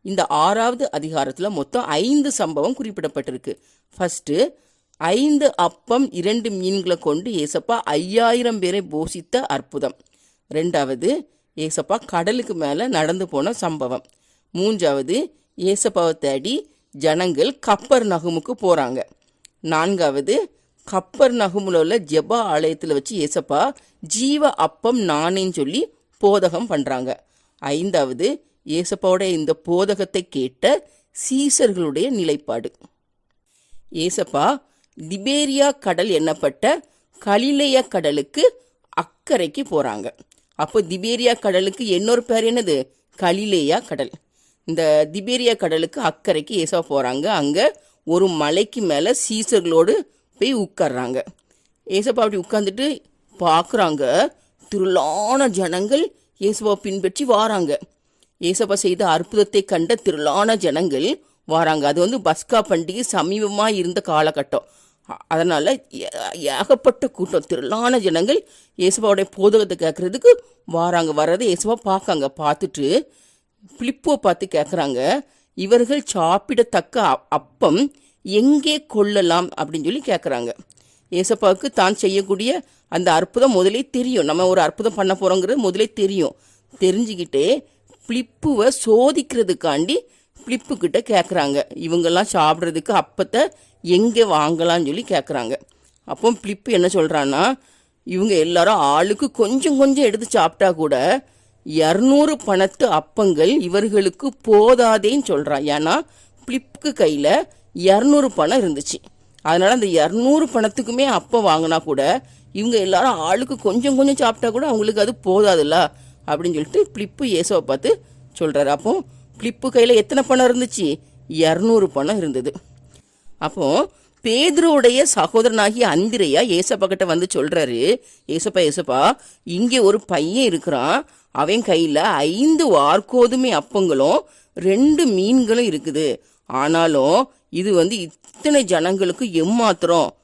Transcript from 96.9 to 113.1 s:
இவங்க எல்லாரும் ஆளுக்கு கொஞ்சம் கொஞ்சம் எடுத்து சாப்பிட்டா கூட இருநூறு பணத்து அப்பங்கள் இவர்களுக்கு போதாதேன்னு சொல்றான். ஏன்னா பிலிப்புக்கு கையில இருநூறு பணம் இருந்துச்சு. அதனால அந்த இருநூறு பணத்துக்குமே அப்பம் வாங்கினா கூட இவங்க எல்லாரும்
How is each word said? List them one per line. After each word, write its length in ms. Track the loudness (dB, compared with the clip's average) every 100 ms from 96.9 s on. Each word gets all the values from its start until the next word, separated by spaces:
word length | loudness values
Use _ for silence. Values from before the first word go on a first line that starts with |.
| 2 0 0 0 0 0 -2 _ _ _ _
இவங்க 320 | -8 -2 2 2
எல்லாரும் 380 | 2 4 4
ஆளுக்கு 580 | 4 2 2 2 0 -4
கொஞ்சம் 460 | 0 0 0 0 4
கொஞ்சம் 260 | 4 4
எடுத்து 220 | 2 0 -2
சாப்பிட்டா 420 | 0 0 2 0
கூட 540 | 0 0 0 2 0 -4 _ _ _
இருநூறு 720 | -6 0 2 4 4 4 4 0 -2
பணத்து 540 | 0 0 0 0 0
அப்பங்கள் 600 | -2 0 0 4 2 2
இவர்களுக்கு 720 | 0 0 2 2 0 -2 -8 -6 4
போதாதேன்னு 720 | 6 6 6 4 4 2 0 -2
சொல்றான். 380 | -2 -2 -2 -2
ஏன்னா 340 | -2 0 0 -2 _ _ _ -8
பிலிப்புக்கு 420 | -8 _ -8 -8
கையில 540 | 0 0 2 2 2 -2 _ _
இருநூறு 580 | 0 4 4 4 4 2
பணம் 300 | 0 2 2
இருந்துச்சு. 400 | 0 -4 -8 -12 -14 _ _ _
அதனால 300 | 0 2 4
அந்த 140 | 2 2
இருநூறு 600 | 2 2 2 2 2 2
பணத்துக்குமே 580 | 0 -2 -2 -6 -2
அப்பம் 420 | 0 0 0 0 2
வாங்கினா 380 | 2 2 -2
கூட 380 | -2 0 0 0 -6 -20 -14
இவங்க 260 | -6 -2 0
எல்லாரும் 420 | 2 2 2